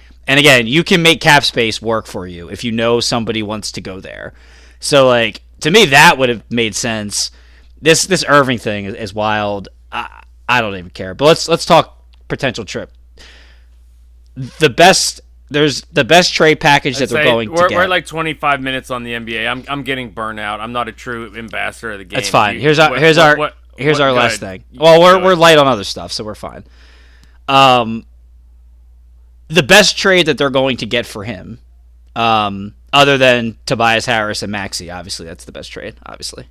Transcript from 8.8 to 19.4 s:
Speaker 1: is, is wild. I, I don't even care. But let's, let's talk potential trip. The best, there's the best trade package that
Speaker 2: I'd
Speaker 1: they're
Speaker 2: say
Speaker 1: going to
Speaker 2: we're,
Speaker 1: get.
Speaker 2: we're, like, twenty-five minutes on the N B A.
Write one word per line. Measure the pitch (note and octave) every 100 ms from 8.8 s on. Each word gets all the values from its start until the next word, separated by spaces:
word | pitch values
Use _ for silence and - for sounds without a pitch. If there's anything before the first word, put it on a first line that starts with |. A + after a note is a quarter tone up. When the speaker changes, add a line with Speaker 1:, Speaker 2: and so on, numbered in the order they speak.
| G2
Speaker 1:
is, |
is | G2 A2+ G#2
wild. | G#2+ G#2+ G#2 G2+ F#2+ - _
I, | A#2+ A#2 G#1+ - _ -
I | B2
don't | A2 G2
even | F2+
care. | - F#2+ F#2+
But | C#3
let's, | E3 -
let's | C#3+ -
talk | D#3+ - - - _ -
potential | D3 C3+ A#2+ G#2+
trip. | B2 F2+ _ - - - - - _ _ _ _ _ _ _ _ -
The | B2 - D#3
best, | A2+ E3+ - - - - _ -
there's | C#3+ D3+ B2+ -
the | D3+
best | B2+ E3 F3+
trade | - D#3+ D3+
package | D#3 C#3+ D3 B2+
that |
Speaker 2:
I'd | B2+
Speaker 1:
they're | D#3
Speaker 2:
say | D3+
Speaker 1:
going | A#2 A2+
to |
Speaker 2:
we're, | E3 F3+
Speaker 1:
get. | F3
Speaker 2:
we're, | F#3
like, | F3+ -
twenty-five | D#3 D#3+ D3+ D3 C#3
minutes | C3+ C3 A#2+
on | B2+
the | A#2+ A#2
N |
B | A2+
A. | A2+